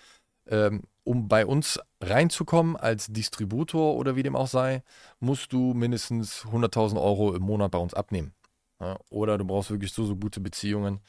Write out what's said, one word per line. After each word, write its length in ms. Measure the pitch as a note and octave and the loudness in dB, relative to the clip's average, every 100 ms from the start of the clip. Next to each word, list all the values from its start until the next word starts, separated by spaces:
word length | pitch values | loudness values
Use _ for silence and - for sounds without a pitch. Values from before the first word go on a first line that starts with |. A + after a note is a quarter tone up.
| - _ _ _ - | -20 _ _ _ -2
ähm, 380 | G#2+ G#2+ G#2 - _ | 2 2 0 -8 _
um 240 | - B2 G#2 | -2 0 4
bei 160 | A2 | 4
uns 340 | G#2+ C#3 - - - - | 4 2 0 -4 -8 -8
reinzukommen 720 | F2+ A#2 E3 - - E3 E3 D#3+ | 0 4 4 0 2 2 2 0
als 320 | A2+ G#2+ - | -2 -2 -4
Distributor 880 | A2 G#2+ - G2 A2+ D#3+ D#3+ D#3 B2 | -6 -6 -4 -4 -2 -2 2 2 2
oder 200 | C3+ C3 | 0 -2
wie 60 | |
dem 120 | C3+ | 0
auch 120 | C3 C3 | -2 0
sei, 340 | B2+ C3 C3 - - - - | 0 0 -2 -8 -20 -20 -4
musst 320 | A#2+ C3+ - | -2 -2 0
du 220 | B2+ B2+ | 0 2
mindestens 720 | A#2+ A#2+ A#2 - A#2 G#2+ - A2 | 2 0 0 -2 -4 -4 -8 -4
hunderttausend 520 | A#2 A2+ A#2 G#2+ G2+ | 0 2 2 2 2
Euro 360 | F#2+ G2+ G#2 | 2 4 2
im 80 | F2+ | 2
Monat 300 | F#2+ G#2 G2 | 0 0 2
bei 60 | F2+ | 0
uns 140 | F2 | -2
abnehmen. 420 | - - F#2+ D2 - _ _ _ - | -4 -4 -4 -6 -12 _ _ _ -10
Ja, 180 | F#2 F#2 - | -10 -10 -8
oder 260 | G#2 G#2+ G#2 | -2 0 0
du 80 | |
brauchst 260 | F#2 G2 G2 | 0 -2 -2
wirklich 220 | G#2 G2 | -4 -4
so, 140 | - G#2+ | -2 -2
so 100 | G2 | -2
gute 240 | G#2 - | -4 -6
Beziehungen, 600 | F#2+ - G2+ G#2 G2+ G2 | -8 -4 -2 0 0 -4